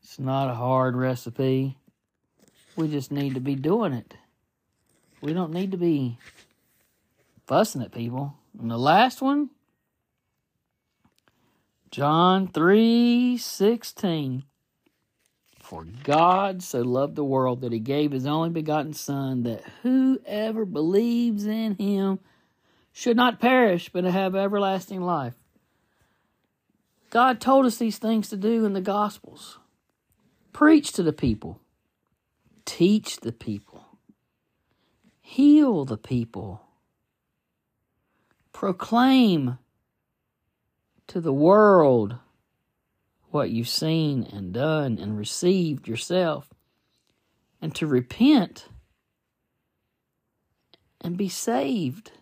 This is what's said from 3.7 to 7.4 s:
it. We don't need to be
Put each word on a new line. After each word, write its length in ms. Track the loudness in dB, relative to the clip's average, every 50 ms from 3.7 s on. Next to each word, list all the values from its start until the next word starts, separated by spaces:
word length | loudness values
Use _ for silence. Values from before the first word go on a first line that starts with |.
| 0 0 0 -2 -4
it. 220 | -6 -10 _ -20 -20 _ _ _ _ _ _ _ _ _ _ _ _ _ _ _ _ _ _ _ _
We 120 | -8 -6 -4
don't 200 | -4 -4 -4 -4
need 180 | -6 -4 -4
to 60 | -4 -2
be 400 | 0 0 0 0 0 -4 -6 -10 _ -20 _ _ -20 _ _ _ _ _ _ _ _ _ _ _ _ _ _ _ _ _ _ _